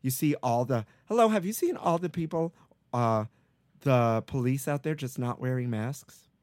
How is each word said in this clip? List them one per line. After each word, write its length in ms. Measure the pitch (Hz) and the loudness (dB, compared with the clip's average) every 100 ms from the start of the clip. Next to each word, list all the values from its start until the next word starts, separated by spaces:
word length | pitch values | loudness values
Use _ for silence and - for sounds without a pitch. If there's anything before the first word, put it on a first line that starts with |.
you 80 | 131 | -2
see 260 | 131 151 147 | 0 0 0
all 240 | 123 120 127 | 0 0 0
the, 220 | 120 104 _ _ | -2 -4 _ _
hello, 240 | 226 226 | 4 4
have 160 | 214 175 | 4 0
you 80 | |
seen 220 | 226 349 320 | -2 -2 0
all 220 | - 170 | 0 0
the 100 | 180 | -2
people, 440 | 170 160 165 165 _ _ _ _ | -4 -2 -2 -4 _ _ _ _
uh, 320 | 120 117 110 107 _ _ _ _ _ | 0 2 2 -2 _ _ _ _ _
the 420 | 143 123 117 113 - | 2 4 4 0 -2
police 400 | 135 123 135 - | -2 -2 -2 -2
out 160 | 143 | -4
there 120 | 156 151 | -4 -6
just 240 | 127 - | -6 -4
not 200 | 123 - | -6 -4
wearing 280 | 127 127 123 | -2 -2 -2
masks? 600 | 110 117 143 - - _ _ | -4 -4 -8 -16 -20 _ _